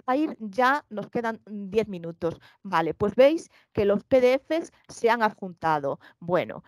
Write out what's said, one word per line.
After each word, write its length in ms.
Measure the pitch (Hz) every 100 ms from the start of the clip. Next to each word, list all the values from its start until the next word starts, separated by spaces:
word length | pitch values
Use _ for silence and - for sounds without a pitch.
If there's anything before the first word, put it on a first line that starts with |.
| -
a 100 | 269
ir 180 | 311 -
ya, 460 | 220 190 254 294 -
nos 220 | 208 190
quedan, 320 | 240 226 226
mm, 240 | - 208 196
diez 200 | 220 214
minutos. 520 | 180 165 170 165 - - _
Vale, 320 | 196 170 160
pues 200 | - 208
veis 360 | 247 277 330 - _ _
que 120 | -
los 180 | 202 202
P 180 | - 262
D 160 | 247 269
Fs 340 | - 320 339 _ -
se 220 | - 226
han 120 | 233
adjuntado. 800 | 214 - 190 165 160 151 139 143 - -
Bueno, 460 | 170 175 110 -